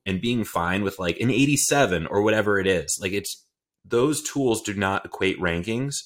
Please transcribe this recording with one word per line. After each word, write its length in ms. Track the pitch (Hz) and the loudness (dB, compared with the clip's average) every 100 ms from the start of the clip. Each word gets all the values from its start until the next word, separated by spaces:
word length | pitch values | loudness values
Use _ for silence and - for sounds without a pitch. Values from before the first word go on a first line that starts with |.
| 95 | -6
and 120 | 92 | -4
being 240 | 117 120 | -2 -2
fine 400 | 101 87 85 95 | -2 -2 -2 0
with, 140 | 98 - | -2 -2
like, 220 | 90 - | -4 0
an 100 | 117 | 0
eighty-seven 800 | 113 143 139 - 143 120 87 80 | 2 2 2 2 2 4 2 0
or 160 | 98 | 2
whatever 360 | 107 110 104 98 | 2 2 2 2
it 60 | 95 | 2
is. 320 | 90 71 - | 2 0 -4
Like, 120 | 95 | -4
it's, 340 | 101 - - _ _ _ _ 95 | -4 -6 -12 _ _ _ _ -2
those 360 | 117 143 143 | 2 2 0
tools 400 | - 143 131 110 | -4 -2 0 0
do 100 | - | -2
not 320 | 101 98 98 - | -2 0 0 -4
equate 340 | - 95 - | -2 -2 0
rankings. 580 | 90 85 92 113 139 - | 0 -2 -2 -4 -4 -6